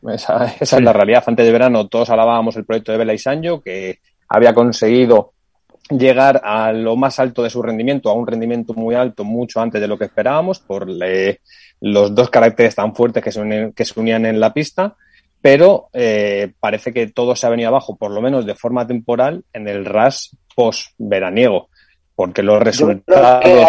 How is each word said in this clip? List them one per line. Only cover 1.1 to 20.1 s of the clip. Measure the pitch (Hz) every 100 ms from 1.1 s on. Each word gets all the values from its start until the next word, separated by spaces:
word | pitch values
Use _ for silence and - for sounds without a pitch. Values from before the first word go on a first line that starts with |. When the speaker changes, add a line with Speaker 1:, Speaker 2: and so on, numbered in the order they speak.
| 120 -
Speaker 1:
Antes | 117 117
de |
verano | 117 127 117 104
todos | 117 113
alabábamos | 113 113 117 113 110
el | 101
proyecto | 113 110
de | 110
Vela | 113
y | 107
Sancho, | - 147 165 165
que | - 92 95 - _ _ _
había | 107 117 113
conseguido | 120 113 110 120 127 110 - _ _ _ _ _ _
llegar | 139 131 127 135 131
a | 104 107 110
lo | 110 113 117
más | 135 127
alto | 131 117
de | 117
su | 123
rendimiento, | 113 113 120 139 110
a |
un | 107 117
rendimiento | 117 117 120 113
muy | 113 113 120
alto, | 127 110
mucho | 104 117 123 -
antes | 113 110
de | 104
lo | 104
que | 101
esperábamos, | - 120 147 180 185
por, | _ 98 95 87
eh, | 92 95 95 101 _ _ _ _
los | 101 104 101 104
dos | 123
caracteres | 120 113 113 117
tan | - 104 -
fuertes | 120 117
que | 110
se | 107
unen, | 107 107 110
que | - 117
se | -
unían | 113 113 113
en | 110
la | 110
pista, | 127 151 - 196 _ _ _ _ _
pero, | 143 139 180 202 -
eh, | 127 120 107 104 101 101 _
parece | 107 104 -
que | 120 113
todo | - 123 123
se | 123
ha |
venido | 117 113
abajo, | 131 - 98
por | 107
lo | 104
menos | 120 139 107
de | 98
forma | 120 123 117
temporal, | 123 113 120 135 170 -
en | 113 104
el | 101 98
RAS | 104 123